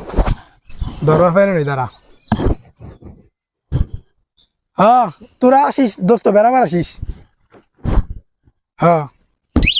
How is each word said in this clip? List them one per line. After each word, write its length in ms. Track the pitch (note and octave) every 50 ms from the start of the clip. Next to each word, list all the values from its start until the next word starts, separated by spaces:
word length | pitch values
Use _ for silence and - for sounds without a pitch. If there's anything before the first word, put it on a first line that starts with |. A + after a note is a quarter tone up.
| - - - - - - - - - _ _ _ _ - - - - - - - D3+
ধরবার 260 | D3 D#3 D#3+ F3 F3
পারে 220 | E3 G3 G3 G3+ F#3
নাই। 100 | D#3+ C#3+
দাঁড়া। 240 | C#3+ C#3+ C3 B2+ A2 - _ _ _ _ _ _ - - - - - - - - _ _ - - - - - - - - _ _ _ _ _ _ _ _ _ _ - - - - - - - - _ _ _ _ _ _ _ _ _ _ _ _ _ _
হ্যাঁ, 480 | - F#3+ A3 B3 B3+ A#3 F3 - - - - _ -
তোরা 260 | B3+ B3+ C4+ C4+ C#4+
আসিস 360 | C#4+ - - C4+ G#3+ - -
দোস্ত, 260 | F#3 F3+ A#3 - -
বেড়াবার 360 | - G3 G#3 G#3+ A#3+ C4 C4 A#3
আসিস। 380 | D#3 E3 F3 D#3 - - - - - - - - _ _ _ _ _ _ - _ _ _ _ - - - - - - - - - _ _ _ _ _ _ _ _ _ _
হ্যাঁ। 300 | - - E3+ E3+ D#3 D3 B2+ _ _ _ _ _ _ _ _ - - - - -